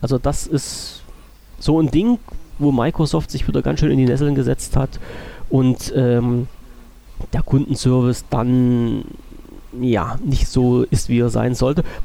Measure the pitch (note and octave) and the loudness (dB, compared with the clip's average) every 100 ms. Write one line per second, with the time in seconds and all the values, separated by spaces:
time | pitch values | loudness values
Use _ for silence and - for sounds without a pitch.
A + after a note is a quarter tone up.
0 | A2+ B2+ C#3+ C#3+ - D3 - - - - | -2 -2 0 -2 -2 -4 -4 -12 -14 -16
1 | - - - - - - - D#3+ D#3 D3 | -20 -20 -20 -20 -20 -6 0 2 2 2
2 | A3+ B3 - - - - D3 C3 C3 - | 2 0 -2 -12 -10 -2 2 2 2 0
3 | D#3 D#3+ - B2+ - D#3+ C#3+ - D#3 C3+ | 0 0 -2 -4 -2 0 0 2 2 4
4 | B2+ C3+ D3 C#3 B2+ C3 - - C3 - | 4 2 2 0 0 -2 0 0 0 -4
5 | - - - - - C3+ C3 B2+ - - | -12 -14 -14 -12 -2 2 2 0 -2 0
6 | B2 A#2+ A#2+ A#2+ B2 - - - - - | 2 2 2 0 -4 -10 -20 -20 -20 -20
7 | - - - - - C3 C#3+ B2+ B2+ B2+ | -18 -12 -4 -2 2 2 2 0 2 4
8 | B2 A#2+ - C3 B2 B2+ B2 B2 A#2 A2+ | 2 0 -4 -2 2 4 4 2 0 -2
9 | - - - - - - - A#2+ B2+ G#2+ | -6 -14 -18 -20 -20 -20 -16 -4 0 2
10 | E2 B2 G3 C3 - C3+ B2 B2 - B2+ | 0 -2 0 0 2 2 4 2 2 0
11 | - A#2+ A#2+ A2+ A#2 B2 B2+ D3+ - - | 0 0 2 0 0 0 0 0 -2 0